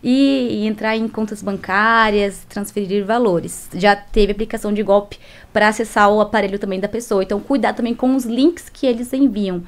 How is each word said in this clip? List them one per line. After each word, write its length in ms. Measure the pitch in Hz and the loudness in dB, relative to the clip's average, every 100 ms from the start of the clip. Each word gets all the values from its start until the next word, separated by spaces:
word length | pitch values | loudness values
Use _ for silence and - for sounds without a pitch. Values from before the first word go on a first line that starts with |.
e, 440 | - 262 277 269 247 | 2 2 4 2 0
e 160 | 214 214 | -2 -2
entrar 280 | 214 220 | -2 -2
em 140 | 220 220 | -2 -4
contas 320 | 220 214 208 | -4 -6 -6
bancárias, 1040 | 196 196 - 190 220 226 220 208 202 196 - | -6 -8 -4 0 2 4 4 2 0 -4 -12
transferir 600 | - 202 - 196 202 196 | -10 -8 -6 -4 -2 0
valores. 640 | 233 240 170 165 - - | 0 2 0 -2 -12 -12
Já 240 | 160 202 202 | 0 2 2
teve 360 | - - 202 | 0 2 2
aplicação 380 | 208 214 220 214 | 0 -6 -6 -4
de 120 | 208 | -2
golpe 360 | 208 196 202 - - - - | 2 2 2 -16 -20 -20 -6
pra 180 | - 208 | 2 2
acessar 440 | 214 226 - 208 | 2 -2 4 4
o 80 | 208 | 4
aparelho 380 | 208 220 202 196 | 2 2 0 -2
também 200 | 208 190 | -4 -4
da 100 | 202 | -4
pessoa. 340 | 233 240 202 | -6 -2 -2
Então, 180 | 190 202 | 0 -4
cuidar 320 | 202 277 214 | -2 0 0
também 220 | 220 233 | -2 -4
com 200 | 240 254 | -2 0
os 120 | 269 254 | 0 -2
links 420 | 240 285 339 - | 2 2 0 -12
que 180 | - 269 | -4 -2
eles 240 | 233 247 | -2 -2
enviam, 480 | 262 277 208 196 180 | 2 2 2 -2 -4